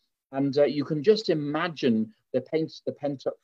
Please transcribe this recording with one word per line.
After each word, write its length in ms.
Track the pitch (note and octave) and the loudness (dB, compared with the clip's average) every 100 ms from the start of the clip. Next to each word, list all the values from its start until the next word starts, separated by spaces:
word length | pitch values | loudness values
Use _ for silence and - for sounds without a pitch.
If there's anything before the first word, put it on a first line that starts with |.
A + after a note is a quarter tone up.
| _ _ _ | _ _ _
And, 240 | C3+ C#3 C3+ | -4 0 2
uh, 80 | |
you 200 | C#3+ D3 | 2 2
can 180 | C3+ D#3 | -2 0
just 260 | C#3 G#3 G#3 | 4 2 2
imagine 840 | D#3+ D3 D#3 F3 D3 C#3 A2 A2 - _ | -2 -2 -2 -4 0 2 2 0 -6 _
the 80 | B2+ | -6
pain, 280 | - D#3+ D#3+ - - | -2 -4 -4 -8 -10
the 60 | |
pent-up 440 | D#3 C#3+ C#3 - - | -6 -6 -6 -6 -8